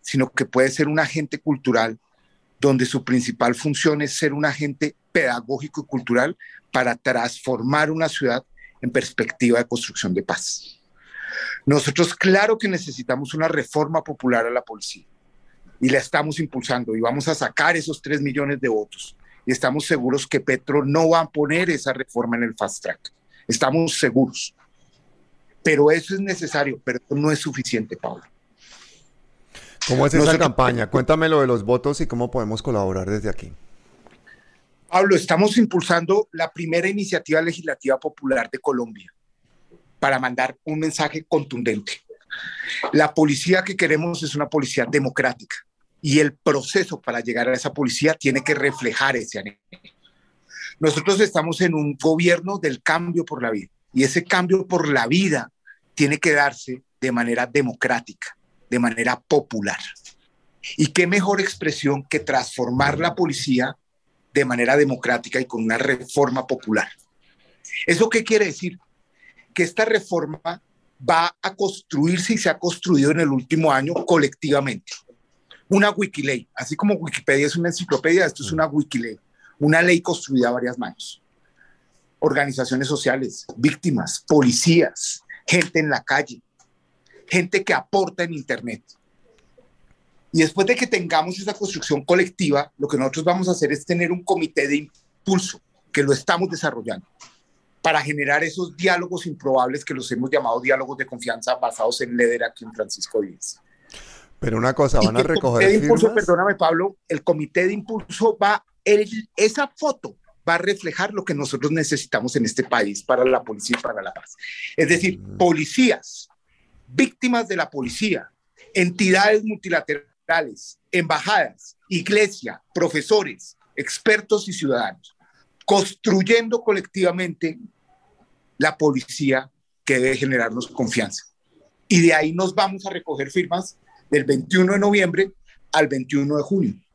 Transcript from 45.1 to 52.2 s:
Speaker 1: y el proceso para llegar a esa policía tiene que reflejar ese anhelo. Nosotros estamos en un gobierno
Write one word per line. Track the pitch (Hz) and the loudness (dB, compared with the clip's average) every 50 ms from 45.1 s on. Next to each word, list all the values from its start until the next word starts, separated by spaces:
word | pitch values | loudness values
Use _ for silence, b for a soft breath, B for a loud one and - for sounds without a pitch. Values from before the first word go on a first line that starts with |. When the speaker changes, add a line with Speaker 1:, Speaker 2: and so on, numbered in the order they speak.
| 135 - 135 127 123 - - _ - - _ _ _ _ _ _ _ _ | -2 0 -2 -2 -2 -4 -12 _ -16 -16 _ _ _ _ _ _ _ _
Speaker 1:
y | - 147 139 151 | -2 2 4 4
el | 151 143 147 | 4 2 0
proceso | _ _ 175 143 135 135 - - 196 180 - 160 - | _ _ 0 0 0 -2 0 0 0 0 0 -6 -8
para | _ - 117 117 | _ -6 -6 -4
llegar | 117 117 117 120 120 | -4 -4 -2 -2 0
a | 123 127 | 0 0
esa | 123 - 147 139 | -2 -2 -6 -4
policía | - 143 123 120 - 143 156 160 | -2 -2 -2 0 2 2 0 0
tiene | - - 139 127 135 131 | 2 0 0 0 0 0
que | - 151 | 0 -2
reflejar | 139 143 139 139 - 127 117 110 - 135 139 135 | 0 0 -2 -2 -2 -4 -4 -2 0 0 0 0
ese | 120 104 - - 101 | -2 -6 -8 -10 -12
anhelo. | 92 101 - _ _ _ - - _ - _ _ _ _ _ _ _ _ _ _ _ B B B B B B _ | -12 -12 -16 _ _ _ -20 -20 _ -20 _ _ _ _ _ _ _ _ _ _ _ B B B B B B _
Nosotros | 156 156 151 151 156 190 196 190 | 0 0 0 2 0 0 4 4
estamos | 214 - - 165 156 165 165 - | 2 2 2 -2 -2 -2 -2 0
en | 185 170 160 | 0 0 2
un | 156 147 147 143 135 | 0 -2 -2 -4 0
gobierno | - 160 160 160 | 2 2 2 4